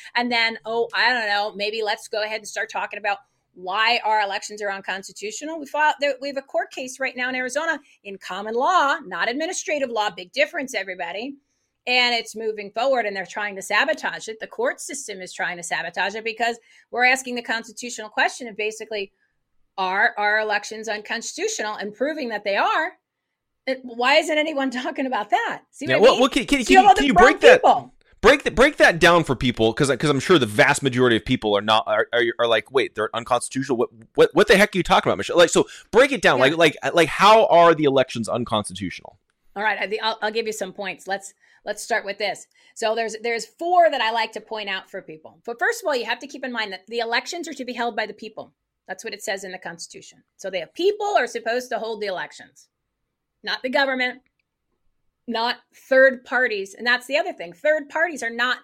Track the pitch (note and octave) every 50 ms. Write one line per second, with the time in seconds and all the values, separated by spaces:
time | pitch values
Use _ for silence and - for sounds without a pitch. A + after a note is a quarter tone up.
0 | - - - A#3+ B3 A#3+ A#3+ A#3 A3+ A3+ A3 - - A3 A#3 A#3 A#3 A#3 G#3+ F#3+
1 | G#3+ A#3+ B3+ A#3+ A3 G#3 G3+ G#3 G#3 G#3+ F3 G3 G#3 G#3 A3 A3 G#3+ G3+ G3+ G3+
2 | - - - G#3 G#3+ G#3+ A3 A3+ G#3 - - G3+ A3 - - G3 G3+ G#3 G#3+ G#3
3 | G#3 G#3 G3 - _ _ _ _ _ _ _ F3+ F3+ F3+ F3 - A3 A#3 A#3+ A#3
4 | - G#3+ A3 G#3+ G#3 G3 G3 G#3+ - - G#3 G#3 G#3 G3+ G3 G3 F#3+ - F#3 G3
5 | F#3+ - F3+ - G3 G#3+ G#3+ - D4+ D#4 E4 D#4+ C#4 C#4 - D4 D4+ D4+ D4 -
6 | C#4+ C#4+ B3+ B3+ C4+ C#4+ C4 C4+ C4+ _ - E4 G4+ - - E4+ C4 B3+ - -
7 | C4 B3+ B3+ B3+ B3 B3+ B3+ B3+ B3+ B3+ B3+ D4 D#4+ E4 D#4 C#4+ _ _ _ _
8 | - G3+ G3 - - - F3+ G3 G3+ A3 A3+ A#3+ C#4 E4+ F#4 E4+ C#4+ C#4 D#4 E4
9 | A#3+ F#3 F#3 E3+ F#3+ A3 B3 D4 D#4+ F4 F#4 - - F#4 D#4 D4 C4+ A#3 A#3 G#3+
10 | G#3 G#3 E3+ F3+ F3+ F#3 - B3+ D4+ D4 F4+ D#4+ C4+ B3 - G3+ F#3+ F#3+ F3+ F#3
11 | E3+ E3+ F3+ G3+ A#3+ C#4+ C#4 - _ _ _ _ _ _ _ _ - B3 B3 B3
12 | B3 A#3+ A#3+ A#3 - - - G#3+ A3+ A3 A3 G#3 G3+ G3 - A3+ B3 C#4 C4 A#3+
13 | G#3+ G#3 G3 G3 F3+ - - G#3+ G#3 G#3 G3 F#3+ F#3 - G3+ G#3+ C4+ D#4 D4+ -
14 | - - E3+ D#3+ - A3 A3 - G3 - - - A#3 D4 F4 - - - C#4 -
15 | - - G3+ F#3 F#3 F3 - - F#3 E3 F3+ F3 E3+ - F3 D#3 E3 E3+ E3+ G3+
16 | F3+ G3+ G3+ A3+ A3 A3+ A3 A#3 A#3 A#3 A#3 A3+ _ _ _ _ _ _ G#3 A#3
17 | B3 B3 C4+ B3+ C4 B3 A#3+ A#3+ A#3+ - A3+ A3+ A3+ - - - B3 A#3+ A#3+ A3+
18 | G#3+ G#3+ - C4 D4+ F#4 - - C4 A#3 G3 G#3+ G#3+ G#3+ G#3+ A3 G#3+ - A3 G#3
19 | G3 - _ _ _ _ _ _ _ _ _ _ _ _ - - F#3+ F#3 F#3+ G3+
20 | A3+ A3+ - G#3 G#3 G#3 G#3+ A3 A3 G#3+ G3+ G#3 G#3 - A3 A3 G#3+ A3 G#3 G#3+
21 | G#3 - - A3+ A3 - - D4+ F#4 G#4+ A4 - A3 G#3+ G#3 - G3+ G#3 G#3 -
22 | B3+ D4+ D#4+ D#4 C4 A#3 A3 G#3 G#3 G3+ G3 A3 D#4 G#4 G#4+ E4 D#4+ F#4 - _
23 | _ _ _ _ _ _ _ _ _ _ _ _ - C4 C4 C4 C4 B3 A3+ A#3+
24 | A#3+ C4 C#4+ D#4+ D#4+ E4 D#4 D4+ D4+ D#4+ D#4 C4+ C4+ C4+ A#3+ B3 B3+ E4+ D4 D4+
25 | C4+ C4 B3+ G#3 G#3+ - E4+ A4 A#4 G4 F3+ - _ _ _ - - - - -
26 | G#3 B3+ F#3 G#3 C4 B3+ - C#4+ G3+ - C#4+ C4+ A3 - C4+ C#4+ - G4+ G#4 -
27 | C#4 C#4 G#3 F4 B3 C#4+ E4+ - - - - - - C#4+ G#3 - - - _ _
28 | _ _ _ _ - A3+ D4 C#4+ - C4 A3 - C4 D4+ D4 - D#4 B3 F3 D#3+
29 | F3 E3+ F3 E3+ D3+ - B2+ - - B2 - - A2+ A2+ A2+ - D3 C3 C3+ G#2+
30 | D#3+ D3 C#3+ C3 - - F3+ D3 A#2+ G#2 G#2 A#2 C#3 C3+ C#3+ - C#3+ C3+ A#2+ B2+
31 | B2+ B2 A2+ G#2 - - B2+ - - G#2+ G2+ G2+ G#2 A2 A2 A2 - - G#2+ G#2+
32 | - - A#2 A#2+ A#2+ A#2 - - A#2+ A#2 A2+ A2 - - C3 C3+ G#2+ - - G#2+
33 | G#2+ A2 - A2+ A#2+ - B2+ A#2+ - - - C3+ C3+ - B2+ A2+ A#2+ - A#2 A2
34 | A#2 _ - D#3 D#3+ - - E3 G#3 - G#3+ F#3 G#3 - - F#3 E3 - F#3+ G#3
35 | - B2+ G2+ F2+ G2 - - E3+ F3 E3 - F3+ - - - - - - - A3+
36 | C4+ C#4+ C#4 F#3+ - F3+ D3 B2 C3 C3+ E3 E3 E3+ D#3 C3+ - - C#3 C#3+ E3+
37 | E3 C#3 - - F#3+ G#3 A3 A3+ G#3+ - D#3+ E3+ E3+ E3+ E3 D3+ D3+ C#3 C3+ C3+
38 | B2+ - - A#2+ A2 - F2 B2 A#2 - A2+ G#2+ G#2 - F#2 F#2+ G2+ E2+ - -
39 | - - - _ _ _ _ _ _ _ - G3 G#3+ G#3+ G3+ G3+ G3+ F#3+ G#3+ G#3+
40 | A3 A3 G#3+ - G#3 G#3+ G#3+ A3+ A3 G#3+ G#3+ - G3 F#3 - - G3 F#3 E3 -
41 | - F3+ G3 F#3+ G3 - - _ _ _ _ _ - G#3 G#3+ - - - A#3 G#3
42 | G#3 G3 G3+ G3+ G#3+ F#3+ D#3 - - _ _ _ _ _ - - A3+ G#3+ A3 A3+
43 | A3+ G#3+ A3 A3 G#3+ A#3 A#3 A3+ - - _ - E4 F4 F4+ F4 E4+ D#4 C#4+ B3+
44 | A3 A3 A#3 A3+ A3 A3 - G#3+ G#3 - A3+ G#3+ G#3 G3+ F#3+ F#3+ - _ - F#3+
45 | - - D#3 D#3 - A2 - E3+ - A#3 A#3 A#3 F4+ G#4+ A4+ - F#4+ D#4+ C#4+ B3
46 | G#3+ A3+ B3 B3+ C#4+ C#4 - B3+ C4 B3+ A#3+ A3+ G#3+ G3 F#3+ F#3 _ - A#3 A#3
47 | A3+ A3+ A#3+ B3+ B3+ - E4+ F4 D#4 E4 D4 - B3 A#3+ A#3+ A#3+ A#3 A#3+ G#3+ A3+
48 | G#3+ G#3 G3+ - A3+ G#3+ - D3+ - - _ _ _ _ _ _ _ - F#3+ F#3
49 | - A3 G3+ G3 - A3 G3 G3 G3 F#3 F#3 F3+ - F3 E3+ E3+ - - - D#3+
50 | - - - _ _ _ _ - - F#3+ F#3+ F3 D#3 - _ - F4 G4+ G#4 G#4
51 | G#4 G#4 G4+ D#4+ B3 A3+ - A#3 A3+ A3+ A#3 B3+ B3+ B3+ A#3+ G3+ A3 A3+ A3+ G3+
52 | G#3 G3 F#3 E3 D3 - - - G#2+ F#2 _ _ _ _ _ _ _ _ _ _
53 | _ _ _ _ _ _ _ _ - G3 F#3+ - - C4 B3 C#4+ C#4 C4+ C4 C4
54 | B3 B3+ B3 C4 _ _ _ _ _ _ _ _ _ _ _ _ _ _ _ _
55 | _ _ _ _ _ - A3 A3+ A3+ A#3+ A#3+ - _ _ _ _ _ - C4 C4
56 | C4+ C4+ B3+ B3+ - - C4 B3 B3+ A#3 G#3+ G3 F#3+ F#3+ - - A3+ A#3+ B3 B3
57 | B3 - C4+ D#4 F4 F4+ - - E3+ F3 E3+ _ - D4+ D#4 D#4 C#4+ C#4+ - D#4+
58 | E4 F4+ D4+ A#3+ A#3+ A#3 A#3 A#3 A#3+ B3+ A#3+ -